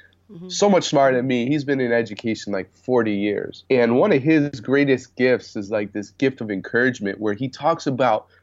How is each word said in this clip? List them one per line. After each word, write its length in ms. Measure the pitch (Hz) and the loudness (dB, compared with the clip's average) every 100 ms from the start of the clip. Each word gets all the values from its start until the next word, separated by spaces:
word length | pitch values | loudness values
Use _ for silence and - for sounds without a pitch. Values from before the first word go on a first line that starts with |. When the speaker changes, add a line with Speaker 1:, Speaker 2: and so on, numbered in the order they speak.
| _ _ _ | _ _ _
Speaker 1:
Mm-hmm. 180 | 170 185 | -18 -12
Speaker 2:
So 200 | 175 202 | 0 2
much 160 | 180 - | 2 2
smarter 320 | 147 139 127 | 2 4 2
than 100 | 131 | 0
me. 200 | 123 120 | 0 0
He's 160 | 147 | -2
been 160 | 135 139 | 0 -2
in 120 | 120 | 0
education, 600 | 117 113 104 117 107 - | 0 -2 -4 -4 -4 -4
like, 200 | 98 92 | -6 -8
forty 400 | _ - 127 110 | _ -2 0 2
years. 520 | 101 104 101 - - - | 0 -2 -2 -6 -8 0
And 280 | 123 117 123 | 2 4 4
one 140 | 208 | 4
of 100 | 147 | 2
his 360 | 139 160 143 127 | 4 2 2 -4
greatest 540 | 113 139 143 127 - - | -2 2 2 0 -2 0
gifts 400 | 127 123 - 113 | 2 2 -2 -10
is, 140 | 98 | -4
like, 220 | 110 104 | -4 -4
this 160 | 107 101 | -8 -10
gift 300 | - 135 - | -2 -2 -2
of 80 | 110 | -6
encouragement 720 | 95 - 117 127 113 101 95 | -6 -2 0 0 0 -4 -4
where 140 | 107 | -4
he 160 | 101 131 | -4 -6
talks 360 | - 147 165 151 | -4 -2 -2 -2
about 420 | 127 127 107 - _ | 0 2 0 -2 _